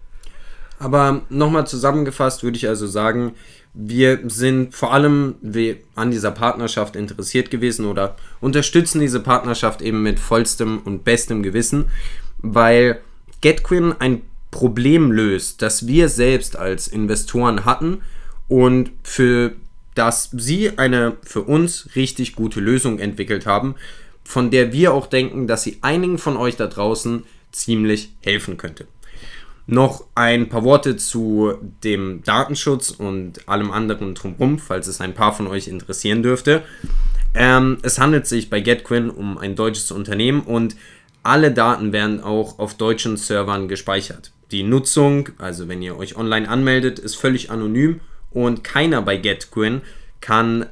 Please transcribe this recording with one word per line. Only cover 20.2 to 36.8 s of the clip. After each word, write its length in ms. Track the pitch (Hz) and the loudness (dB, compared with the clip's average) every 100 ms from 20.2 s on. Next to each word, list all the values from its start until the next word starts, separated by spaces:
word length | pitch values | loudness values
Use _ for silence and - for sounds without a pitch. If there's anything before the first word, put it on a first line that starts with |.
| - | -4
sie 460 | 127 117 170 214 - | -6 -4 0 0 2
eine 400 | 131 123 117 - | 2 2 0 -2
für 180 | - 110 | -8 -6
uns 480 | 104 151 170 - - 135 | 0 2 2 -2 -6 -2
richtig 400 | 131 - 123 - | -2 -2 -8 -4
gute 260 | 113 110 | -4 -2
Lösung 380 | 101 127 131 107 | 0 2 0 -2
entwickelt 460 | 101 101 98 101 110 | -4 -6 -4 -4 0
haben, 300 | 101 131 139 - - - - | 0 0 -6 -12 -18 -20 -20
von 260 | - 131 123 | -6 -2 2
der 220 | 127 120 | 4 4
wir 220 | 131 175 | 4 4
auch 140 | 139 - | 4 2
denken, 380 | 131 127 - 120 | 0 0 -4 -2
dass 180 | 113 | -2
sie 140 | - - | -2 -4
einigen 360 | 131 160 180 170 | -2 0 0 -2
von 200 | 156 135 | -2 -2
euch 180 | 123 117 | -2 -2
da 120 | 104 | -4
draußen 560 | 101 104 110 117 117 - - _ | -2 -2 0 -2 -4 -8 -20 _
ziemlich 600 | - - 110 107 107 - - | -8 -2 2 2 0 -2 -6
helfen 340 | - 101 - 87 | -2 -2 -2 -10
könnte. 320 | 85 78 - - - - - - - - - | -12 -14 -20 -20 -18 -14 -14 -14 -16 -16 -2
Noch 340 | 120 131 - - - | 4 4 2 -8 0
ein 340 | 117 120 117 | 2 2 0
paar 140 | 117 | 0
Worte 340 | 117 143 143 113 | 4 4 4 -2
zu 560 | - 117 110 107 107 95 104 - | -4 -2 0 2 2 0 -10 -8
dem 400 | 110 101 95 90 | -4 -2 -4 -6
Datenschutz 680 | - 107 - 127 - 135 - | -2 0 0 -2 -2 -2 -2
und 580 | - 101 95 92 - - | -6 -6 -6 -8 -12 -4
allem 220 | 101 104 | -2 -2
anderen 460 | 104 110 104 98 92 | -2 -4 -4 -6 -8
drumherum, 420 | 98 92 131 151 | -10 -2 0 0
falls 300 | - 95 90 | -2 -6 -6
es 120 | 92 | -8
ein 140 | 92 | -8
paar 180 | 98 107 | 0 0
von 140 | 104 101 | 0 -4
euch 220 | 98 - | -4 -6
interessieren 560 | 92 - 95 104 110 | -10 -10 -4 0 0
dürfte. 400 | 120 127 - 156 156 - | 2 0 2 2 0 -12